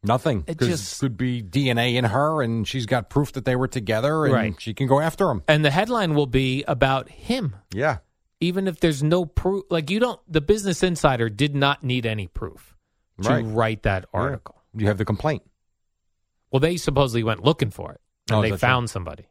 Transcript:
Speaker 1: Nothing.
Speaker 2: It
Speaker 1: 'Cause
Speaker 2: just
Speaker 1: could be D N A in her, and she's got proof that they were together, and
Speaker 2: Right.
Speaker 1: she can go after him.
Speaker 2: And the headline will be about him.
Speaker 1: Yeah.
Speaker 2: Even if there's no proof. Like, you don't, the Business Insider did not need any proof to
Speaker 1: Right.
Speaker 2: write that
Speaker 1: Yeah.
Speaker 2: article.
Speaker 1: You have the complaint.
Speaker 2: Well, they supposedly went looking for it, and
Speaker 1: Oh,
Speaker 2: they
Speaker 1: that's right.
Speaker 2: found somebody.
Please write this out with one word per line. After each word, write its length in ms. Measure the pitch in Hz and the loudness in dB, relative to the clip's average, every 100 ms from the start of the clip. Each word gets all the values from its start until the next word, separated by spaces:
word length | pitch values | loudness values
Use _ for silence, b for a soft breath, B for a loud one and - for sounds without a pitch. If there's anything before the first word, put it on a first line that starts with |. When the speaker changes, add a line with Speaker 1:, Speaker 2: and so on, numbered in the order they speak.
Speaker 1:
Nothing. 400 | 101 123 160 110 76 | 2 0 2 -2 -4
Speaker 2:
It 100 | 160 | -2
Speaker 1:
'Cause 100 | 123 | 0
Speaker 2:
just 300 | 165 101 - | 0 -4 -4
Speaker 1:
could 180 | 139 110 | -4 -2
be 240 | 127 123 | -4 -4
D 280 | 98 127 135 | -2 0 2
N 80 | 117 | 2
A 180 | 123 120 | 2 2
in 100 | 120 | 2
her, 360 | 120 147 156 | 2 0 0
and 260 | 120 113 104 | 0 -2 -2
she's 180 | 135 110 | -4 -2
got 240 | 127 104 | -2 0
proof 240 | 139 147 | 0 0
that 120 | 135 127 | -2 -2
they 100 | 127 | 0
were 120 | 131 | 0
together, 580 | 131 107 110 135 156 147 | -4 -2 0 0 2 2
and 80 | |
Speaker 2:
Right. 280 | 127 110 - | 2 0 -4
Speaker 1:
she 120 | - | -10
can 140 | 104 135 | -4 2
go 120 | 135 | 4
after 300 | 165 - 190 | 2 0 0
him. 140 | 107 - | 0 0
Speaker 2:
And 160 | 151 | 2
the 80 | 151 | 4
headline 440 | 147 220 240 180 147 | 2 0 -2 0 0
will 100 | 139 | 2
be 360 | 131 131 131 - | 0 0 -2 -4
about 420 | 123 135 135 - | 0 0 0 -6
him. 460 | - - 254 170 98 _ | -18 -6 -4 -4 -8 _
Speaker 1:
Yeah. 260 | 95 147 110 _ _ _ _ | -4 -4 -4 _ _ _ _
Speaker 2:
Even 280 | 170 180 190 | -2 -2 -4
if 120 | 160 | 0
there's 240 | 170 143 | 0 2
no 220 | 151 175 170 | 2 2 0
proof. 400 | - 180 196 - | -2 -2 -4 -4
Like, 200 | 170 147 | -4 -2
you 100 | 202 | 0
don't, 200 | 247 214 _ | 0 -2 _
the 140 | 156 | -2
Business 400 | 147 214 196 170 | 2 0 2 0
Insider 480 | 185 170 151 123 113 | 0 4 2 4 -2
did 260 | 101 147 143 | 0 0 2
not 280 | 139 139 | 2 0
need 220 | 131 123 113 | -2 -2 0
any 220 | 110 92 | -4 -6
proof 480 | - 92 - - _ _ _ _ - | -8 -10 -14 -20 _ _ _ _ -4
to 80 | 101 | 0
Speaker 1:
Right. 160 | 147 113 | 2 0
Speaker 2:
write 380 | 110 110 110 | 0 0 0
that 220 | - 95 - | -2 -2 -2
Speaker 1:
Yeah. 60 | 92 | -2
Speaker 2:
article. 440 | 87 135 - - _ | -2 -4 -12 -20 _
Speaker 1:
You 140 | 110 101 | 0 0
have 100 | 101 | 2
the 80 | 107 | 0
complaint. 380 | 104 156 151 _ _ _ _ _ _ _ _ _ _ _ | 0 -2 -4 _ _ _ _ _ _ _ _ _ _ _
Speaker 2:
Well, 100 | 135 | 2
they 160 | 156 175 | 2 0
supposedly 460 | - 139 139 117 | -2 0 2 2
went 200 | 110 104 | 0 2
looking 260 | 117 165 113 | 2 2 -2
for 220 | - 90 | -4 -14
it, 100 | - _ _ - | -14 _ _ -2
and 80 | 110 | 0
Speaker 1:
Oh, 40 | |
Speaker 2:
they 80 | 110 | 2
Speaker 1:
that's 120 | 98 | 2
right. 60 | 123 | 2
Speaker 2:
found 200 | 127 120 | 2 0
somebody. 380 | 98 85 78 - | -8 -10 -12 -20